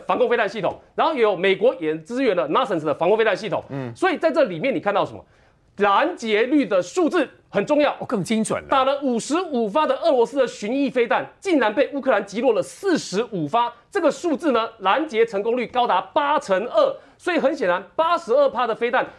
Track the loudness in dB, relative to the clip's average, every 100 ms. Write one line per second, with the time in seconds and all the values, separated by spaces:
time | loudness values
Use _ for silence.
0 | 0 0 2 2 0 -2 -6 -6 -8 -2
1 | -2 2 0 2 0 2 2 0 -4 -4
2 | -6 -2 0 0 0 0 0 -2 -2 0
3 | 2 2 2 0 -4 -6 -6 -10 -10 -2
4 | -2 0 0 2 0 0 -4 -2 0 0
5 | -2 -6 -20 _ _ _ _ -2 2 2
6 | 2 -2 -2 0 2 2 2 0 0 0
7 | 0 0 -2 -6 _ -4 0 2 2 0
8 | -4 -4 -2 -2 -2 -4 0 2 2 0
9 | -2 -4 -2 -4 -2 -2 0 0 0 2
10 | 2 2 2 0 -2 -2 -4 -2 0 0
11 | 0 0 -2 -8 0 2 2 2 0 0
12 | 0 0 0 0 2 2 -2 -4 -2 0
13 | 0 -4 -4 -4 -2 0 -2 -6 _ 0
14 | 0 0 -2 0 0 0 -2 -2 0 0
15 | 0 0 0 0 -2 -2 -2 0 2 0
16 | 0 -2 0 -2 0 -2 0 2 2 0
17 | -14 _ -4 0 0 0 0 -2 -2 -2
18 | 0 0 2 2 2 0 -2 -2 0 0
19 | -2